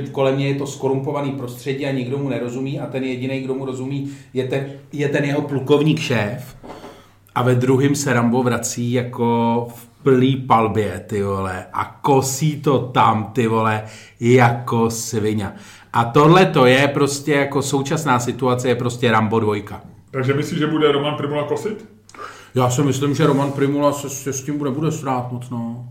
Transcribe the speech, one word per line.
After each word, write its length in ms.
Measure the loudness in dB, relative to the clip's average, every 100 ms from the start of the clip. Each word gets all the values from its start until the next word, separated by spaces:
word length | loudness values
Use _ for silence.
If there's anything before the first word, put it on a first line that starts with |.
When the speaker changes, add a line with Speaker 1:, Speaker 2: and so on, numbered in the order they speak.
| -4
Speaker 1:
kolem 260 | 0 0 2
něj 100 | 0
je 60 |
to 120 | -2 -4
skorumpovaný 680 | -4 -2 -2 -2 -4 -4
prostředí 540 | -6 -8 -8 -6 -4 -2
a 60 |
nikdo 260 | -2 -4 -4
mu 100 | -4
nerozumí 520 | -4 -4 -6 -6 -6
a 60 | -6
ten 180 | -6
jediný, 360 | -4 -4 -4 -4
kdo 140 | -4
mu 100 | -6
rozumí, 460 | -6 -6 -6 -6 -8 -12 -8
je 100 | -4
ten, 220 | -2 -2 -6 -12 -12
je 160 | -4 -2
ten 160 | 0
jeho 180 | 0 -2
plukovník 560 | -2 -2 2 4 4 2
šéf. 560 | 0 0 -2 -6 -12 -18 -18 -18 -18 -20 -20 _ _
A 80 | -2
ve 120 | 2
druhém 400 | 2 4 4 4
se 180 | 2 0
Rambo 300 | 2 2 2
vrací 500 | 2 0 -4 -4 -2
jako 720 | -2 -2 -2 0 2 2 0 -4
v 120 | -10 -20 _
plný 340 | 2 4 4 2
palbě, 680 | 2 4 4 0 -2 -4 -6
ty 160 | -4
vole, 440 | -2 -2 -4 -6 -8
a 260 | -6 -6 -4
kosí 600 | 2 2 2 0 -2 0
to 160 | 0 0
tam, 520 | 2 2 4 2 -2
ty 120 | 0 0
vole, 380 | 2 2 0 -4 -16 -20 -2
jako 680 | 4 6 6 2 -2 0 0
svině. 580 | -2 -6 -2 -2 -2 -4 -10 -20 -20 -6
A 120 | -2
tohle 420 | 0 4 6 6 6
to 200 | 6 6
je 220 | 6 4
prostě 440 | 2 0 -2 0
jako 300 | 0 0 -2
současná 560 | -2 -2 -2 -2 0 0
situace, 500 | 0 -2 0 0 0
je 60 |
prostě 360 | 0 -2 0 2
Rambo 300 | 2 2 2
dvojka. 400 | 0 -2 -6 -14 -18 -20 -10
Speaker 2:
Takže 240 | -4 -2
myslíš, 240 | 0 -2 -2
že 80 | 0
bude 260 | 2 2
Roman 220 | 2 0
Primula 300 | -2 -4 -2
kosit? 400 | -2 -4 -4 -8 -14 -20 _ -18 -16 -18 -6
Speaker 1:
Já 160 | 0 0
si 120 | 2
myslím, 320 | 0 0 0
že 120 | 2 2
Roman 260 | 2 0
Primula 400 | 0 0 2 0
se, 180 | 0 -6
se 220 | -8 -8
s 100 | -8
tím 140 | -6 -4
bude, 120 | -4
bude 220 | -2 -2
srát 400 | -2 -4 -4 -4
moc, 180 | -8 -8
no. 380 | -8 -6 -8 -12